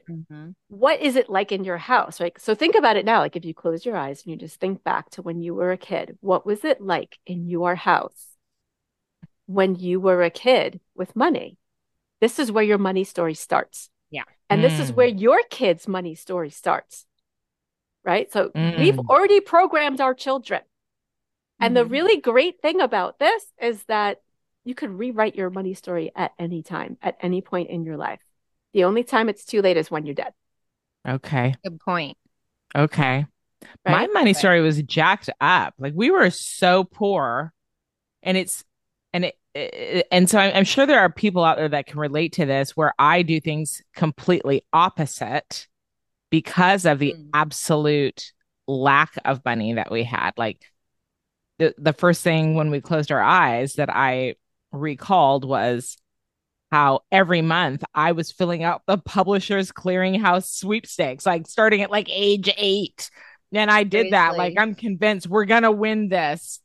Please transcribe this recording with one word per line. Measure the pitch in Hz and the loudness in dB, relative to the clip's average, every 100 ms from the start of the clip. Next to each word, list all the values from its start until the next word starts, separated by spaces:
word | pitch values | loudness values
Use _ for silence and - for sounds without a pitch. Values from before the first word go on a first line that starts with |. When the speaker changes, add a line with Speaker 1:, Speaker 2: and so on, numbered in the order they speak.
| - | -6
Speaker 1:
Mm-hmm. | 165 160 151 156 185 _ | -16 -14 -18 -20 -20 _
Speaker 2:
what | 202 262 311 | -2 0 2
is | 294 254 | 0 0
it | 240 | 0
like | 190 202 | 0 -2
in | 196 | -4
your | 190 170 | -6 -8
house? | 165 247 - - | 0 0 0 -4
Right? | 175 - | -8 -6
So | - 214 | -4 0
think | 330 427 | 2 4
about | 247 208 | 4 2
it | 196 | 2
now. | 226 | 2
Like | - 175 | 2 -4
if | 170 | -12
you | |
close | 165 170 165 247 | -8 -6 -4 -6
your | 202 | -6
eyes | 139 147 | -6 -10
and | - | -12
you | 156 | -14
just | 170 - | -14 -8
think | 190 190 | -6 -6
back | - - - | -4 -4 -6
to | - | -16
when | 175 170 | -10 -10
you | 170 | -8
were | 175 180 | -4 -2
a | 185 | -4
kid, | - 190 - - | -6 -8 -8 -10
what | 196 185 - | -2 -2 0
was | 214 311 | -4 -2
it | 269 | -2
like | 196 165 - _ - | -2 -4 -6 _ -12
in | 175 175 | -10 -6
your | 175 175 175 | -4 -2 -2
house | - 170 - _ - _ _ _ _ _ _ _ _ _ - _ - | 0 0 -2 _ -20 _ _ _ _ _ _ _ _ _ -20 _ -6
when | 190 190 180 | 0 0 0
you | 180 180 | -2 0
were | 190 180 | 2 4
a | 170 | 2
kid | 165 247 247 - 180 _ - | 0 2 2 2 -6 _ -12
with | 185 - | -8 -2
money? | 320 294 - - _ _ _ _ _ - | 0 0 -6 -18 _ _ _ _ _ -2
This | 233 - | -2 0
is | 262 | -2
where | 214 | 0
your | 214 208 | 2 2
money | 196 190 | 0 -2
story | 196 - 165 156 | -4 -2 -4 -4
starts. | - - - - - _ _ | -2 -2 -2 -12 -20 _ _
Speaker 1:
Yeah. | 143 - _ - | -14 -14 _ -2
Speaker 2:
And | 202 | 2
this | 247 156 | 2 2
is | 143 | -4
Speaker 3:
Mm. | 123 | 2
Speaker 2:
where | 247 | 2
your | 202 220 339 480 | 4 2 4 2
kids' | - 254 170 - | -2 -2 -2 -4
money | 185 175 160 | -8 -8 -12
story | - 180 156 | -10 -8 -8
starts. | - 180 160 - - - _ _ _ _ _ _ _ _ _ | -8 -4 -4 -4 -20 -20 _ _ _ _ _ _ _ _ _
Right? | - 180 - | -4 -2 -2
So | 214 - 156 165 | -2 -2 0 -2
we've | 165 370 131 | 2 2 2
Speaker 3:
Mm. | 120 | 4
Speaker 2:
already | 277 392 403 | 4 6 4
programmed | 392 339 359 311 294 262 | 4 4 4 2 0 0
our | 262 254 | -2 -2
children. | 269 269 - 196 - _ _ _ _ _ _ _ _ - | -4 -4 -4 -8 -8 _ _ _ _ _ _ _ _ -2
And | 233 247 | 0 2
the | |
Speaker 1:
Mm-hmm. | 233 | 2
Speaker 2:
really | 269 359 381 | 0 2 2
great | 247 233 330 - | 2 2 2 0
thing | 302 349 | -2 0
about | 277 220 180 - | 0 0 -4 0
this | 302 440 - - | 0 0 -6 -8
is | 240 214 - | -6 -6 -4
that | 214 202 - _ _ _ _ | -2 -2 -4 _ _ _ _
you | 240 254 | -14 -10
could | 262 | -10
rewrite | 185 247 220 214 - | -8 -8 -2 -2 -2
your | 185 | -8
money | 190 190 | -6 -8
story | 190 - 175 160 - | -10 -8 -8 -8 -6
at | 180 - | -8 -8
any | 170 170 | -10 -8
time, | 160 165 - - | -10 -10 -10 -10
at | 202 - | -10 -6
any | 175 180 | -4 -4
point | - 180 175 | -4 -8 -8
in | 175 | -8
your | 160 151 | -10 -8
life. | 135 - _ _ _ _ _ | -10 -12 _ _ _ _ _
The | 208 | 0
only | 180 220 | 2 2
time | 240 240 220 | 0 0 -2
it's | 202 - | -4 -4
too | 214 | 0
late | 196 165 | 2 2
is | 156 | -2
when | 156 156 | -6 -8
you're | |
dead. | 139 - - _ _ _ _ _ _ - | -8 -10 -12 _ _ _ _ _ _ -8
Speaker 3:
Okay. | 131 - 135 123 135 | -6 -4 -2 0 -2
Speaker 1:
Good | 190 165 | -8 -10
point. | - 175 143 - _ _ _ _ _ 143 | -4 -4 -4 -12 _ _ _ _ _ 0
Speaker 3:
Okay. | 151 - 139 131 147 _ _ _ - - 185 | 0 2 0 0 -4 _ _ _ -20 -10 0
My | 170 | 2
Speaker 2:
Right? | 320 | 2
Speaker 3:
money | 415 254 | 2 2
Speaker 1:
Right. | 196 | 4
Speaker 3:
story | 196 175 | 4 4
was | 160 151 | 4 2
jacked | 143 - 160 202 - - | -2 2 2 2 -2 -2
up. | 143 175 85 - | 2 2 0 -6
Like, | 139 156 | -8 -2
we | 247 | 2
were | 370 202 | 4 2
so | - - - 180 185 | 0 -10 0 2 2
poor, | 185 - 202 190 131 120 160 _ _ _ _ _ _ _ | 0 -4 -2 0 -2 -4 -6 _ _ _ _ _ _ _
and | 180 190 | -2 -2
it's, | 180 - - _ _ _ _ | -2 -8 -14 _ _ _ _
and | 175 175 | -6 -6
it, | - _ 143 | -8 _ -10
it, | 143 - - 175 - | -10 -10 -4 -4 2
and | 180 180 | 4 6
so | 214 | 6
I'm, | 196 190 | 4 4
I'm | 196 | 2
sure | - 277 | 4 4
there | 269 | 6
are | 180 | 4
people | - 214 180 | 2 -2 2
out | 165 - | 2 2
there | 151 | 0
that | 143 139 | -2 -6
can | 147 | -6
relate | 147 147 170 | -4 -2 -4
to | - 147 | -2 0
this, | 135 139 - | 0 -2 0
where | 151 - | -2 2
I | 143 175 | 4 4
do | 170 160 | 2 -2
things | 160 151 156 - _ - | -2 -6 -6 -10 _ -4
completely | 160 - - 180 135 139 - | -4 -4 0 0 2 -2 0
opposite | 160 180 - 151 - 110 139 - - - _ _ _ _ _ - | 2 2 0 -8 -6 -6 -6 -8 -14 -16 _ _ _ _ _ -2
because | 165 - - 180 196 175 | -2 -2 0 2 4 2
of | 143 | 2
the | 143 160 | 0 -4
Speaker 1:
Mm. | 147 | -4
Speaker 3:
absolute | 151 156 - - 156 147 147 139 - - _ _ _ - | -2 -2 -4 -2 0 2 2 0 -4 -18 _ _ _ -8
lack | 135 135 139 151 - - | -2 2 4 2 -2 -4
of | 135 131 | -2 -2
money | 117 110 | -4 -2
that | 117 92 | -4 -4
we | 113 | -4
had. | 117 120 78 - | -4 -4 -4 -4
Like, | 113 - _ _ _ _ _ _ _ _ _ - | -6 -8 _ _ _ _ _ _ _ _ _ 0
the, | 160 - | 0 0
the | 147 | -2
first | 147 175 170 | 2 2 2
thing | 180 160 156 160 | 2 2 2 0
when | 151 | 0
we | 143 | -4
closed | - 160 147 | -2 -2 0
our | 135 | 0
eyes | 107 185 151 117 135 - | 4 4 4 0 -4 -4
that | 143 | -4
I | - 135 127 127 - _ _ _ | 0 0 0 -4 -8 _ _ _
recalled | 143 151 139 - 190 143 139 | -10 -8 -8 0 2 4 2
was | 131 131 113 123 - - _ _ _ _ _ _ - | -2 -2 -2 -2 -6 -16 _ _ _ _ _ _ -2
how | 151 143 135 - | 2 4 2 2
every | 190 180 175 | 2 4 2
month | 160 165 165 131 - - | 2 0 -2 -4 -8 -2
I | 156 | 0
was | 165 160 | 0 -4
filling | - 175 170 | -4 -4 -2
out | 165 170 - | -4 -4 -2
the | 196 | -4
Publishers | - 202 190 202 - 202 190 | -2 0 2 0 0 -4 -4
Clearinghouse | - 185 180 185 190 202 180 185 | -6 -4 -2 0 0 2 2 0
sweepstakes, | - 190 214 - - 151 165 190 | -8 -4 -4 -6 -6 -4 -2 -2
like, | 170 165 | -2 -2
starting | - 220 214 | 0 2 2
at, | 202 | 0
like, | 208 190 | -4 -4
age | 190 202 208 190 196 | -2 0 2 0 -2
eight. | 202 196 185 - - - - - _ | 0 0 -2 -10 -18 -18 -20 -20 _
And | 208 214 | -2 2
I | 214 202 | 4 4
did | 202 190 | 0 2
that. | 196 170 170 | 4 2 2
Like, | 180 | -2
Speaker 1:
Seriously. | 180 | 0
Speaker 3:
I'm | 220 196 | -2 -2
convinced | 226 185 214 202 170 | -6 -2 0 -2 -2
we're | 208 202 | -2 2
gonna | 226 226 | 4 4
win | 208 220 220 208 | 2 0 -2 -2
this. | 180 151 156 - - | 0 0 -4 -8 -16